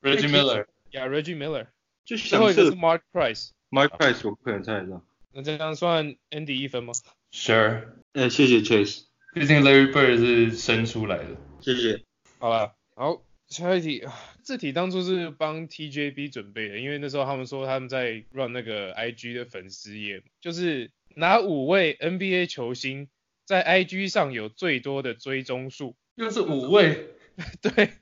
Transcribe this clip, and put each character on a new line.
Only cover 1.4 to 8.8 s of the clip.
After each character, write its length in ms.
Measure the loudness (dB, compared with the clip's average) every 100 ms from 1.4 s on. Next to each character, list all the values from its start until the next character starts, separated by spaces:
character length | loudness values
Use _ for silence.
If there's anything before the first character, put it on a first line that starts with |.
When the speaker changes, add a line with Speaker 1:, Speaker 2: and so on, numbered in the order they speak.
| -6 -8 -10 _ _ _
Speaker 3:
就 120 | -10 -8
想 220 | 0 4
射 0 |
Speaker 2:
最 0 |
后 120 | 6
一 20 |
个 100 | 8 6
是 20 | 4
Mark 200 | 2 0 _
Price。 380 | -2 -2 -2 -12 _ _
Speaker 3:
Mark 180 | 2 2
Price， 320 | 4 2 2 -4
我 80 | -8
不 80 |
可 80 | -6
能 100 | -6
猜 120 | -4
得 120 | -6 -6
到。 140 | -14 _ _ _
Speaker 2:
那 100 | -12
这 140 | -8 -6
样 180 | -6
算 400 | -2 0 0 0 -8 _
Andy 220 | -12 -6
一 160 | -6 -4
分 160 | -8
吗？ 80 | -8 -10 _ _ _
Speaker 1:
Sure。 560 | -12 2 4 4 0 -8 -20 _
Speaker 3:
哎， 160 | -2 0
谢 180 | 4 6
谢 140 | 6
Chase。 460 | 6 4